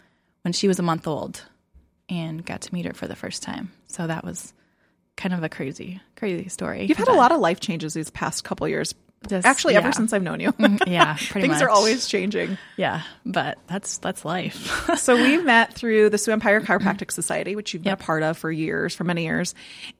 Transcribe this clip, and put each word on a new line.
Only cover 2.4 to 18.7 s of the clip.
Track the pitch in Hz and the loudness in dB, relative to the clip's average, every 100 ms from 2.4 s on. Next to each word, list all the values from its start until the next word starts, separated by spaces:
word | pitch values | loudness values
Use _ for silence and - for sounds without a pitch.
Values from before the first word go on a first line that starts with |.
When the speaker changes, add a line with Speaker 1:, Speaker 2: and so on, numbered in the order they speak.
| 170 | -8
Speaker 1:
got | - | -10
to | - | -6
meet | 180 170 | -4 -4
her | |
for | - - | -6 -8
the | - | -8
first | - - | -8 -8
time. | - - 185 - _ | -8 -8 -10 -12 _
So | - 165 | -6 -4
that | 160 | -4
was | 175 175 - - _ _ _ _ _ - | -6 -10 -14 -20 _ _ _ _ _ -8
kind | 185 | -4
of | 180 | -2
a | 156 | -4
crazy, | - 139 - - 185 - - | -6 -8 -8 -12 -14 -16 -8
crazy | 208 170 190 | -4 -4 -6
story. | - - - 196 | -8 -6 -2 0
Speaker 2:
You've | 320 | 2
had | 480 | 4
a | |
Speaker 1:
But | 392 | 6
Speaker 2:
lot | 247 | 6
of | 330 | 6
life | 170 190 | 2 0
changes | - 165 156 | -2 -6 -6
these | 165 156 | -6 -8
past | - 160 - | -6 -6 -4
couple | - - 156 | -6 -4 -2
years. | 151 156 - _ _ 202 | -2 -4 -8 _ _ -6
Speaker 1:
This, | 190 208 | 0 2
Speaker 2:
Actually, | 269 330 208 | 4 4 4
ever | 254 | 4
Speaker 1:
yeah. | |
Speaker 2:
since | 277 220 | 2 0
I've | 202 | 0
known | 175 160 | -2 -2
you. | 175 | -2
Speaker 1:
Mm, | - 262 202 359 | 2 4 4 2
yeah, | 175 151 147 | 4 4 2
Speaker 2:
<laughs> | - | -4
Speaker 1:
pretty | 202 - | 0 2
Speaker 2:
Things | 151 | 2
are | - | 4
Speaker 1:
much. | 208 | 6
Speaker 2:
always | 214 247 - | 4 2 0
changing. | 202 190 196 175 190 - - | -2 0 -2 -2 -6 -10 -4
Speaker 1:
Yeah, | 160 156 - - | -2 -2 -6 -12
but | - 180 139 - - | -6 -2 -2 -6 -8
that's, | 190 - - | -8 -8 -8
that's | 180 - 151 | -8 -8 -6
life. | 180 196 - - - - | -6 -6 -8 -6 -4 -2
<laughs> | 330 | 0
Speaker 2:
So | - 240 | 4 6
we | 247 320 | 6 4
met | 330 226 226 - | 6 6 4 0
through | 233 214 214 | 0 4 6
the | 208 | 4
Sioux | 226 | 0
Empire | 220 220 214 | 0 4 2
Chiropractic | - 202 196 196 - | 2 0 2 -2 -4
Society, | - - 160 160 208 | -6 -4 -4 -6 -8
which | 202 | -8
you've | 170 | -6
been | 190 | -4
Speaker 1:
Yep. | 190 | -4
Speaker 2:
a | |
part | - 156 | -2 0
of | 156 160 | 0 -2
for | 160 | -4
years, | 160 156 | -4 -2